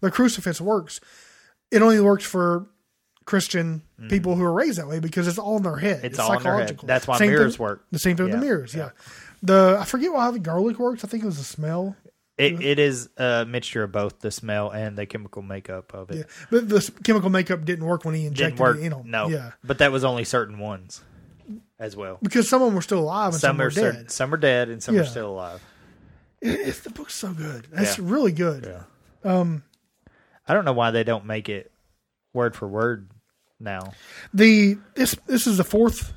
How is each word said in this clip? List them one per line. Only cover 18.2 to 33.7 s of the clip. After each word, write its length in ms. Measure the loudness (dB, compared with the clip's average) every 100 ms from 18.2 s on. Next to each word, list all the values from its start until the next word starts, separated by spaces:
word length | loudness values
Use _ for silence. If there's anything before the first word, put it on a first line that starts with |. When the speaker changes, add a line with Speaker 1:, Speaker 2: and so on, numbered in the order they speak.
| -4
Speaker 1:
injected 300 | -2 -2 2
Speaker 2:
Didn't 40 |
work. 160 | 2 2
Speaker 1:
it 60 | -2
in 60 |
him. 100 | -8 -6
Speaker 2:
No, 180 | -4 -2
Speaker 1:
Yeah. 240 | -4 -6 -18
Speaker 2:
but 160 | -6 2
that 140 | 4
was 100 | 4
only 220 | 0 0
certain 340 | 0 0 -2 -6
ones 440 | -10 -10 -14 -20 -20 -20 -20 -20 -18 -18 _ _
as 160 | -12
well. 240 | -10 -12 -6
Speaker 1:
Because 260 | -2 0 2
some 140 | 4
of 40 | 4
them 80 |
were 60 | 0
still 180 | -2 -2
alive 340 | -2 -2 -2
and 60 | 0
some 100 | 0
Speaker 2:
Some 80 | 2
Speaker 1:
were 80 | 0
Speaker 2:
are 40 |
cer-, 220 | 0 0
Speaker 1:
dead. 180 | -2 -10
Speaker 2:
some 220 | -6 -4
are 40 | 0
dead 300 | 2 2 0
and 120 | -6
some 120 | 0 2
Speaker 1:
Yeah. 60 |
Speaker 2:
are 20 |
still 240 | 2 -4 -8
alive. 320 | -8 -10 -14 -20 _ -20 -20 -20 -20 _ _
Speaker 1:
It, 180 | -6 -4
it's, 200 | -4 -8
the 100 | -12
book's 240 | -16 -14
so 180 | -10 -8
good. 360 | -8 -8 -10 -12
It's 240 | -2 -2 -2
Speaker 2:
Yeah. 60 | -2
Speaker 1:
really 240 | 2 2
good. 320 | 2 -2 -2 -8
Speaker 2:
Yeah. 640 | -14 -18 _ _ _ 0 2
Speaker 1:
Um, 240 | 2 -2 -8 _ _ _ _ _ _ _ 0
Speaker 2:
I 60 |
don't 100 | 0
know 80 | 2
why 180 | 2 4
they 140 | 2
don't 220 | 2 -2 -2
make 220 | -8 -6
it 200 | -10 -10 _ _ _ _ _ _
word 240 | 0 0 0
for 100 | -6
word 440 | 0 0 -2 -8 -20 _ _ _ _
now. 320 | -10